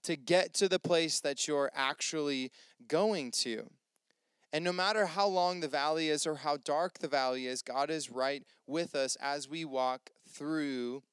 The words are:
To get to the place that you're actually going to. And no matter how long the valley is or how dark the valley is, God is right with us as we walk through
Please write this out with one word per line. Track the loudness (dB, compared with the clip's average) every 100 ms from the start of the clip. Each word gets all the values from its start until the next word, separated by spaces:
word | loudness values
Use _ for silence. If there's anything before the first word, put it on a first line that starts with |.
To | -4 -6
get | 4 4 4
to | 2 2
the | 2
place | 2 2 2 0
that | -2 -2 0
you're | 2 2 0
actually | -2 0 -4 -2 0 -2 -4 -8 -20 _ 0
going | 2 2 0 -2
to. | -2 -2 -4 -8 _ _ _ _ _ _ _ _
And | -2
no | 0
matter | 2 2 2 2
how | 4 2
long | 4 2 0
the | -2
valley | 0 0 2 2
is | 0 0
or | -2
how | -2 -2
dark | 0 0 0 -4
the | -2
valley | 0 2 0 -4
is, | -6
God | -4 -2 0
is | -2 -4
right | -2 -2 -2 -10 _ -6
with | -4 -2 -2
us | 0 -2
as | -2 -4 -6
we | -8 -4
walk | 0 0 -2 -10 _ -20
through | -10 -2 0 0 -2 -4 -6 _